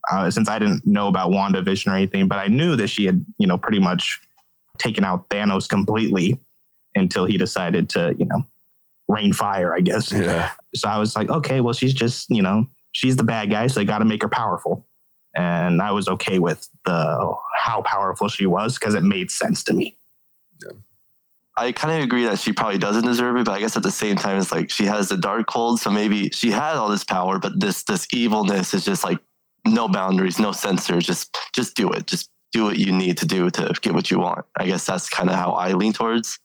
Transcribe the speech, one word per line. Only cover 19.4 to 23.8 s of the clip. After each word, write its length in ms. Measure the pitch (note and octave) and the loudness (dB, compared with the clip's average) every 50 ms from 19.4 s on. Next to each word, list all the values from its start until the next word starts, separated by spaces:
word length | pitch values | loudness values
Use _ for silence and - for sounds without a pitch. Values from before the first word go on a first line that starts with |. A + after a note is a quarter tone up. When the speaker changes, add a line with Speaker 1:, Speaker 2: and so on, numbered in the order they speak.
| - - - - - | -2 -2 -2 -2 -2
Speaker 1:
to 80 | - | -2
me. 240 | G#2 F3 - - - _ _ _ _ _ _ _ _ _ _ _ _ _ | 0 0 0 -4 -6 _ _ _ _ _ _ _ _ _ _ _ _ _
Speaker 2:
Yeah. 80 | - - - G#2 G#2 _ _ _ _ _ _ _ _ _ _ _ _ _ _ - | -18 -18 -18 -20 -20 _ _ _ _ _ _ _ _ _ _ _ _ _ _ -4
Speaker 3:
I 140 | A#2 B2+ | -4 -4
kinda 300 | A#2+ - - D#3 D#3+ D#3+ | -4 -2 -2 -2 0 0
agree 220 | D3 A#2+ A#2+ B2 A#2+ | 0 0 0 0 2
that 140 | A#2 G2+ G2 | 0 0 0
she 140 | - A2+ | -2 -2
probably 240 | G2+ - A2+ A2 G2 | -2 -2 -2 -2 0
doesn't 300 | G2 F2+ G2+ G#2 A2+ A#2 | 0 0 0 0 2 2
deserve 300 | B2 B2 A#2 B2 B2 A#2+ | 2 2 2 2 0 2
it, 100 | B2 A#2 | 0 0
but 60 | G#2 | 0
I 80 | G2 G2+ | 0 -2
guess 180 | G#2 A2 - | -2 -2 -2
at 40 | A2+ | -2